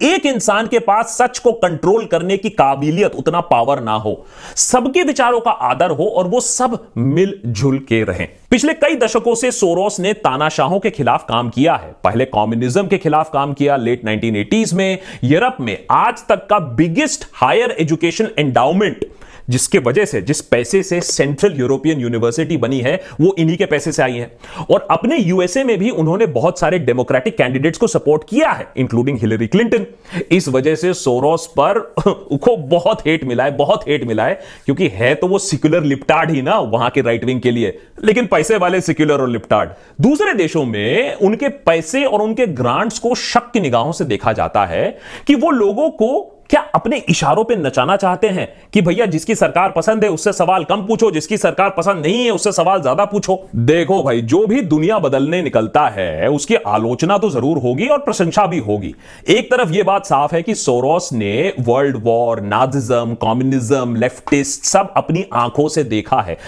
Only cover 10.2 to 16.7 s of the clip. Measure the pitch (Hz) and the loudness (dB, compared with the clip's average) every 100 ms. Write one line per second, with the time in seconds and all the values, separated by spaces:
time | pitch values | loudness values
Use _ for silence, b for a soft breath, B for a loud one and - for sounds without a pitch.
10.2 | 143 131 156 - 135 190 214 - 117 143 | -2 0 0 0 0 0 -2 -2 0 0
11.2 | - 117 120 123 156 143 80 - 92 117 | 0 -2 -2 0 2 0 -4 -4 -2 0
12.2 | 131 107 107 117 127 170 196 190 160 151 | 0 0 0 0 0 0 0 0 0 0
13.2 | 156 139 143 139 143 139 117 123 107 107 | 0 -2 -2 0 0 2 0 -2 -2 -2
14.2 | 117 104 104 214 214 170 190 185 B B | -2 -2 0 0 0 0 0 -2 B B
15.2 | 123 156 247 254 120 92 - 139 214 240 | 0 2 2 -2 -6 -6 0 2 2 -2
16.2 | - 202 - 208 139 | -2 -2 2 0 0